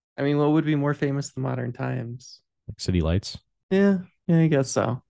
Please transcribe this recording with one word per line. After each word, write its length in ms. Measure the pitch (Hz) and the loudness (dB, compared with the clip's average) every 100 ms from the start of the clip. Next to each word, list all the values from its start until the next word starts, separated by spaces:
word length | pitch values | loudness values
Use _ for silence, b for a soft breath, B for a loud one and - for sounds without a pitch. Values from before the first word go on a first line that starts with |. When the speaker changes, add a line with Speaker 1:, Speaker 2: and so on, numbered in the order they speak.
| _ - | _ -6
Speaker 1:
I 40 | |
mean, 160 | 139 147 | -2 0
what 120 | 147 | 2
would 140 | 156 | 2
be 100 | 151 | 2
more 200 | 151 143 | 0 -2
famous 360 | 143 143 139 139 | -2 -2 -4 -6
than 140 | - | -6
Modern 280 | 131 127 120 | -6 -4 -6
Times? 680 | 117 131 127 117 123 - - _ _ - | -6 -6 -6 -8 -12 -18 -20 _ _ -18
Speaker 2:
Like 140 | 107 | -8
City 200 | - 90 | -2 0
Lights? 380 | 80 90 - - - _ _ | 2 0 -2 -10 -20 _ _
Speaker 1:
Yeah, 280 | 190 202 190 185 _ - | 2 4 2 -2 _ 0
yeah, 140 | 170 | 4
I 80 | 160 | 4
guess 220 | 147 131 | 4 2
so. 320 | - - 127 - | 0 -2 -4 -10